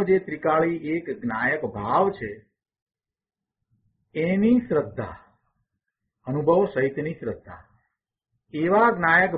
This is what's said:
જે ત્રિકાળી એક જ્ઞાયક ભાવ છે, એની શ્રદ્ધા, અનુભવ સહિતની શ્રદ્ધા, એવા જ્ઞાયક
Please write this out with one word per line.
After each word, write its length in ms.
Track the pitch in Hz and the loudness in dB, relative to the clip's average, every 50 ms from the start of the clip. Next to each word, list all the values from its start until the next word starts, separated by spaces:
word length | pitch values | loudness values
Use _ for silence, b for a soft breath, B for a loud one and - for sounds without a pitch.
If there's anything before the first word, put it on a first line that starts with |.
| 196 | 2
જે 140 | 180 190 185 | 2 2 2
ત્રિકાળી 640 | 185 - 151 147 - 160 156 160 165 170 170 160 151 | 0 -4 -8 -4 0 0 2 2 2 0 -2 -4 -4
એક 180 | 151 160 170 165 156 123 104 | -4 -6 -4 -4 -6 -8 -6
જ્ઞાયક 440 | 120 117 110 110 120 131 151 156 143 104 98 | -6 -6 -4 -2 -2 -2 -2 -2 -4 -6 -6
ભાવ 320 | 104 101 113 131 165 196 196 | -6 -4 0 2 2 2 2
છે, 200 | - - 117 104 104 113 - _ _ _ _ _ _ _ _ _ _ _ _ _ _ _ _ _ _ _ _ _ _ _ _ _ _ _ _ _ _ _ _ _ - | 0 -4 -10 -12 -12 -14 -18 _ _ _ _ _ _ _ _ _ _ _ _ _ _ _ _ _ _ _ _ _ _ _ _ _ _ _ _ _ _ _ _ _ -6
એની 440 | 156 160 175 190 196 208 226 247 247 | -4 0 0 2 4 4 4 4 4
શ્રદ્ધા, 560 | 240 - 165 147 - - - - 107 - - - _ _ _ _ _ _ _ _ _ _ _ _ _ _ _ _ _ _ _ _ - | 2 2 0 0 0 -2 -6 -10 -10 -10 -10 -18 _ _ _ _ _ _ _ _ _ _ _ _ _ _ _ _ _ _ _ _ -8
અનુભવ 340 | 131 139 151 147 160 170 190 202 | -6 -4 -2 2 2 4 4 2
સહિતની 520 | 190 - 131 127 135 - 156 147 160 170 - | 0 0 -2 -2 -2 -2 -4 -6 -6 -8 -8
શ્રદ્ધા, 420 | 135 113 92 - - 95 - - - _ _ _ _ _ _ _ _ _ _ _ _ _ _ _ _ _ - | -8 -8 -8 -8 -12 -20 -20 -20 -20 _ _ _ _ _ _ _ _ _ _ _ _ _ _ _ _ _ -6
એવા 360 | 151 160 175 196 214 233 240 | -2 0 2 4 4 4 4
જ્ઞાયક 420 | 220 175 175 165 165 175 190 185 170 | 2 2 2 4 4 4 4 2 0